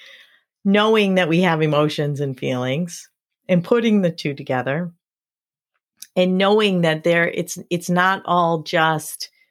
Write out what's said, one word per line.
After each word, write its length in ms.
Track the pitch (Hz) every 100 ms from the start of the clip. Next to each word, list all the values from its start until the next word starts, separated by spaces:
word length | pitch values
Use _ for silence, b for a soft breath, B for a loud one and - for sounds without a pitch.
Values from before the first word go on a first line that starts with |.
| B B B B B _
knowing 520 | 202 202 220 220 196 185
that 120 | 160
we 120 | 165
have 220 | 185 160
emotions 580 | 156 147 151 151 147 139
and 180 | 139 131
feelings, 720 | 139 127 127 139 175 - - _ _ _ -
and 160 | 180
putting 380 | 170 240 226 208
the 80 | 180
two 240 | 170 151
together, 580 | 139 139 127 127 147 175 - _ _ _ _ _ _ _ _ _ - -
and 240 | - 185 185
knowing 440 | 196 214 208 185
that 220 | 165 156
there, 240 | 170 170 170
it's, 300 | - 170 - -
it's 200 | 175 175
not 320 | 180 185 196 -
all 360 | 175 170 170
just 680 | 151 175 160 156 - - - _ _